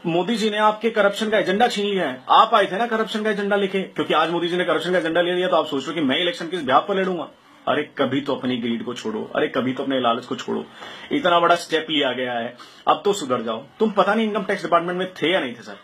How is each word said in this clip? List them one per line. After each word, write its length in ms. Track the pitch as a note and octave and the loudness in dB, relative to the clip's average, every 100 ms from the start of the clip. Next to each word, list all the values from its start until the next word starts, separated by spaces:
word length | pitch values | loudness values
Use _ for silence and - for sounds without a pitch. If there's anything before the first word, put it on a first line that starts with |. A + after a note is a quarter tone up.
मोदी 300 | E3+ E3+ F3+ | 0 0 0
जी 140 | A#3 G#3+ | 0 0
ने 80 | G#3 | 2
आपके 320 | G#3+ G#3+ A3+ | 2 2 -2
corruption 400 | G#3+ G3+ G3+ A3 | 2 2 0 0
का 80 | G#3 | 0
एजेंडा 300 | E3+ G3 A#3+ | 0 2 2
छीन 180 | G#3 | 2
लिया 240 | G3+ F#3+ D#3 | -2 0 -2
है। 140 | B2+ - | -4 4
आप 220 | F#3+ A3 | 6 6
आए 120 | A3 | 4
थे 120 | F3+ F#3 | 2 -2
ना 100 | A#3 | -2
corruption 360 | A3 G#3+ A3 | -2 -2 -2
का 60 | G#3+ | -2
एजेंडा 260 | G3+ G3+ | -2 0
लेके, 260 | G3+ G3 F#3+ | 0 0 -2
क्योंकि 320 | F#3 - D3+ | -4 -4 0
आज 160 | D#3 E3 | 2 2
मोदी 180 | F3 E3+ | 0 0
जी 100 | F3+ | 0
ने 80 | |
corruption 260 | F3 D#3 F3 | 2 0 2
का 60 | F3+ | 0
एजेंडा 240 | D#3+ E3+ | 2 0
ले 120 | F3 | 2
लिया, 140 | F3+ F3+ | 0 2
तो 80 | |
आप 100 | E3+ | 2
सोच 180 | D3+ C#3 | 2 -4
रहे 120 | C#3+ | -4
हो 60 | D#3+ | -2
कि 60 | C#3 | 0
मैं 140 | C#3+ | 2
election 260 | F3 F3 E3 | 0 -4 -8
किस 140 | F3 | -6
behalf 260 | B2+ C#3 - | 2 2 2
पर 80 | |
लड़ूंगा। 340 | F#3+ F#3 F3 C3+ - _ - - | -2 0 -4 -8 -14 _ -8 -2
अरे, 160 | C3 D3+ - | -2 -2 -2
कभी 240 | C3 C#3 | 0 0
तो 140 | C#3 | -2
अपनी 220 | B2+ B2+ B2 | -4 -2 -2
greed 260 | A#2+ A#2 | -2 -4
को 100 | A#2 | -6
छोड़ो, 380 | A#2 A2 G#2+ - | -8 -6 -6 -4
अरे, 120 | - D3 | -2 0
कभी 260 | C3+ B2 | 0 -2
तो 100 | B2+ | -4
अपने 160 | C3+ C3+ | -2 0
लालच 260 | A#2+ A#2 | 0 0
को 100 | A#2+ | -4
छोड़ो। 300 | A#2+ - A2+ - - - - - | -8 -4 -6 -6 -16 -18 -16 -4
इतना 280 | C#3+ F3+ E3+ | 0 2 4
बड़ा 160 | E3+ | 4
step 320 | F3 - D#3+ D#3+ | 2 2 -4 0
लिया 240 | D3+ C3+ | 0 0
गया 200 | B2 B2 | -2 -4
है, 240 | A#2+ A#2+ - - - - | -4 -6 -10 -20 -4 0
अब 140 | - | 2
तो 80 | G#3 | 2
सुधर 280 | G3 C3+ B2 | -2 -2 -2
जाओ। 240 | A2+ A2+ - - | -2 -6 -10 -2
तुम 120 | A3 | 0
पता 220 | G3 F#3 | 2 2
नहीं 140 | A3 A3 | 2 0
income 160 | G#3 | -2
tax 180 | G3 G3 | -4 -4
department 380 | D#3+ E3+ F3 F3+ | 2 0 2 -4
में 140 | F#3 | -6
थे 180 | - D3+ | -2 0
या 80 | F3+ | 0
नहीं 160 | C3+ | -2
थे 80 | A2+ | -8
sir? 140 | G#2+ G2 | -16 -18